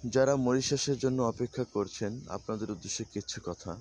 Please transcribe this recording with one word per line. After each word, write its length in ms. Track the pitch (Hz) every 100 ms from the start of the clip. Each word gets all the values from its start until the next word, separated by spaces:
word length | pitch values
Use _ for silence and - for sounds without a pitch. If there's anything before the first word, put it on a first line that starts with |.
| 120
যারা 200 | 127 135 139
মরিশাসের 600 | 123 127 131 139 - 131
জন্য 200 | 135 131
অপেক্ষা 420 | 117 110 123 -
করছেন, 480 | 123 104 98 - 104 120 - 98
আপনাদের 320 | - 110 104
উদ্দেশ্যে 340 | 98 104 -
কিছু 340 | 110 104 - -
কথা। 280 | - 87 95 87